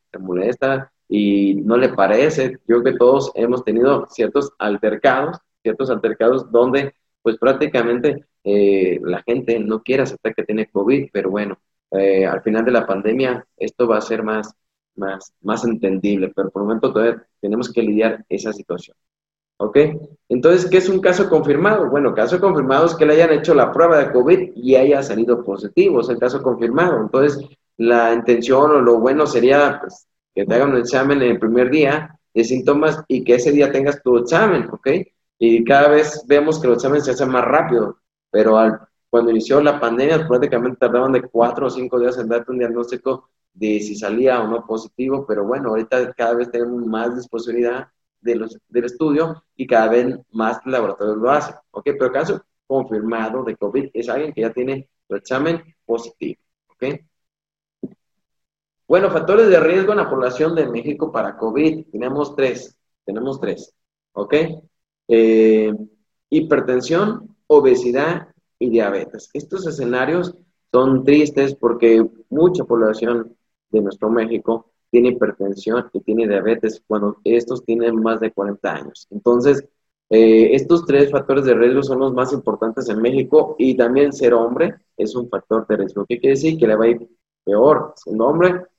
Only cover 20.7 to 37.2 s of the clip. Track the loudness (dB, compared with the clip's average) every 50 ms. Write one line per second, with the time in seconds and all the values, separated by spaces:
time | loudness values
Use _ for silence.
20.7 | 2 2 4 2 0 2 2 2 2 2 2 2 2 0 2 2 0 2 2 2
21.7 | 2 2 0 0 0 0 0 0 0 0 0 0 0 0 2 2 2 0 0 0
22.7 | 2 2 2 2 2 2 2 4 6 6 6 4 4 0 2 2 4 4 4 2
23.7 | 4 4 4 6 6 4 2 2 2 2 4 4 4 2 2 -6 -10 -6 0 4
24.7 | 4 4 6 4 4 2 0 -4 -2 -2 0 0 0 0 -2 -6 -8 -8 -8 -2
25.7 | 2 2 4 4 4 2 0 0 -2 -2 -2 -2 -2 -2 -2 -2 -2 -2 -2 -2
26.7 | 0 2 2 2 0 -2 -2 -2 0 2 2 2 0 -4 -10 -16 -20 _ _ _
27.7 | _ -2 0 2 4 4 4 2 0 0 2 0 0 0 2 2 2 4 4 4
28.7 | 4 4 6 4 4 4 4 2 2 2 0 0 0 2 2 4 4 4 2 2
29.7 | 0 -6 -12 -16 -16 -20 _ _ _ _ _ _ _ -6 -4 0 0 0 2 2
30.7 | 0 0 -2 0 -2 0 0 2 0 2 2 0 0 0 0 0 2 2 2 2
31.7 | 2 2 2 2 0 -2 -6 -10 -18 _ _ _ _ -2 0 0 -2 -2 0 0
32.7 | 0 2 2 0 -2 -4 -4 _ -4 -2 2 2 2 4 4 2 4 4 2 2
33.7 | 2 0 0 -2 -2 -2 _ 2 2 2 2 2 2 2 2 2 2 0 -2 -6
34.7 | -10 -6 -2 -2 -2 -2 -4 -8 _ _ _ _ _ _ 2 4 4 4 4 4
35.7 | 4 6 6 6 6 4 4 0 -4 -10 0 2 2 4 4 2 -2 0 2 0
36.7 | 0 2 0 0 0 0 0 -2 -2 -2